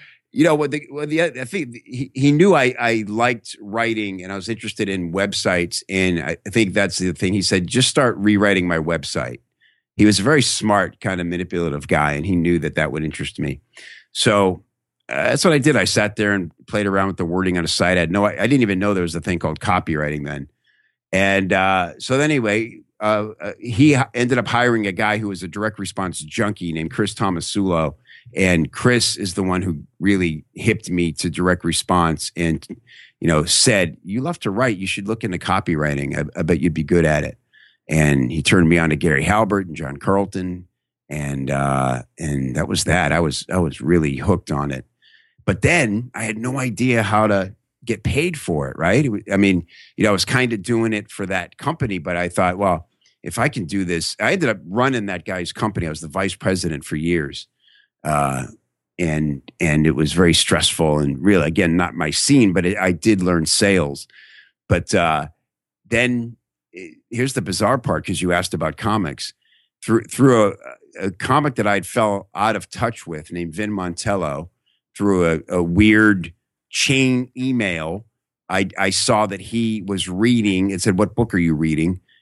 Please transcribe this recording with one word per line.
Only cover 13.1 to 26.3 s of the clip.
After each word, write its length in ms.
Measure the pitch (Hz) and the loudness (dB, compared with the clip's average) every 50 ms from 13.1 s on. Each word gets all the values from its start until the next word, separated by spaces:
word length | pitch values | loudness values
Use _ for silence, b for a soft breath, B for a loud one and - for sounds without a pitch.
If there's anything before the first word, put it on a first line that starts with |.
| 73 - 78 - - - | -6 -6 -8 -8 -6 -6
me. 220 | 73 71 67 65 - B B B B B B B B B - | -6 -6 -6 -8 -12 B B B B B B B B B -6
So, 520 | - - 120 104 101 101 95 90 - - _ _ _ _ _ _ _ _ - | -2 2 2 4 4 4 2 0 -2 -8 _ _ _ _ _ _ _ _ -8
uh, 60 | - | -4
that's 280 | 67 82 110 127 147 - | -2 0 0 0 2 4
what 80 | 190 151 | 4 4
I 60 | 143 | 4
did. 180 | 123 156 139 | 4 4 4
I 80 | 110 92 | 4 2
sat 320 | 90 - - 104 104 104 | 2 2 0 0 0 -2
there 160 | - 107 104 101 | -2 0 0 0
and 180 | 98 90 80 - _ _ | 0 -2 -6 -10 _ _
played 200 | - - 104 101 | -6 -4 -2 0
around 220 | 101 95 98 95 98 | 0 0 0 0 0
with 100 | 90 - | -2 -4
the 80 | 90 | -4
wording 320 | 82 85 92 95 92 90 90 | -2 -2 0 0 0 0 0
on 60 | 82 | -2
a 40 | 80 | -2
site. 300 | - - 90 87 92 90 | 0 0 2 2 4 2
I 20 | |
had 100 | 85 80 | 2 2
no, 140 | 87 101 101 | 2 2 2
I, 200 | 104 80 69 101 | 2 0 0 0
I 20 | |
didn't 160 | 120 143 135 120 | 2 4 4 4
even 160 | 101 98 92 | 2 2 0
know 160 | 104 104 101 | 0 0 0
there 80 | 92 87 | 0 0
was 120 | 82 80 | -2 -4
a 60 | 85 | -6
thing 180 | 78 101 90 82 | -4 -4 -4 -2
called 220 | - 80 78 73 | -2 -4 -4 -4
copywriting 640 | - 104 92 90 85 - 80 76 76 76 76 76 71 | -2 0 0 0 0 -2 -2 -2 -2 -4 -4 -6 -6
then. 240 | 73 73 71 69 - _ _ _ _ _ _ _ _ _ _ _ _ - | -8 -8 -10 -12 -14 _ _ _ _ _ _ _ _ _ _ _ _ 0
And, 400 | 95 98 98 98 98 95 90 98 | 0 2 2 2 2 2 2 2
uh, 400 | 95 95 95 95 92 90 85 71 - | 2 2 2 2 2 0 -2 -6 -10
so 180 | - - 131 | -4 -2 0
then 140 | 135 147 151 | 2 2 2
anyway, 500 | 151 135 113 107 101 110 113 117 - - - _ _ - | 2 0 0 0 0 0 -2 -4 -10 -16 -20 _ _ -4
uh, 280 | 107 107 107 104 107 107 107 - | -2 0 0 0 -2 -4 -8 -12
uh, 140 | 78 101 - - | -12 -12 -12 -10
he 360 | - 123 110 95 143 151 143 | -10 -4 2 4 6 6 6
h-, 100 | 127 135 - - | 4 0 -2 -2
ended 240 | 120 120 120 127 123 | -2 0 0 0 0
up 100 | 104 - | 0 0
hiring 380 | - 120 123 123 117 113 104 | 0 2 2 2 2 2 0
a 60 | 98 90 | -2 -2
guy 260 | 85 110 107 107 107 | -2 0 0 0 -2
who 100 | 110 101 | -2 -6
was 140 | 98 85 92 | -6 -8 -10
a 60 | 87 | -10
direct 300 | 80 101 104 110 - - | -6 -6 -6 -6 -6 -6
response 420 | 98 92 - - 95 90 80 - | -10 -8 -6 -6 -6 -6 -6 -8
junkie 520 | - 76 | -12 -8